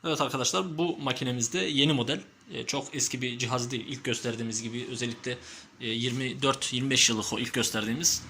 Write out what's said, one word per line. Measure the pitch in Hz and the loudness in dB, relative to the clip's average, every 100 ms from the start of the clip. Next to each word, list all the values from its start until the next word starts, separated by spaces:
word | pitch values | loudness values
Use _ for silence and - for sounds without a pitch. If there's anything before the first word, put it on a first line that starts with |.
Evet | 165 147 | 0 2
arkadaşlar, | 135 135 123 185 190 156 | 2 2 2 0 0 0
bu | 170 165 | 0 0
makinemizde | 135 127 131 123 117 180 | -2 0 0 0 -2 0
yeni | 185 139 147 | 2 4 6
model. | 139 113 165 - - - | 4 2 -2 -6 -20 -10
E, | 123 123 | -8 -2
çok | 139 135 | -4 -4
eski | 147 - 127 | -2 -2 -2
bir | 127 120 | -4 -2
cihaz | 120 127 120 | 0 0 0
değil. | 127 110 | -4 -6
İlk | - | -4
gösterdiğimiz | 139 113 123 113 113 110 | -2 -2 -2 -2 -4 -4
gibi | 117 120 - | -4 -6 -6
özellikle, | 120 120 117 127 98 - - - - | -4 -4 -4 -6 -8 -10 -18 -18 -8
e, | 120 | -4
yirmi | 113 123 123 127 131 | 0 0 0 -4 2
dört | 135 131 - | 2 2 0
yirmi | 123 135 | 0 4
beş | 131 - | 6 6
yıllık | 110 101 | 4 0
o | 110 | -2
ilk | 120 | 0
gösterdiğimiz | 123 110 110 107 127 165 - | 0 2 0 0 2 2 0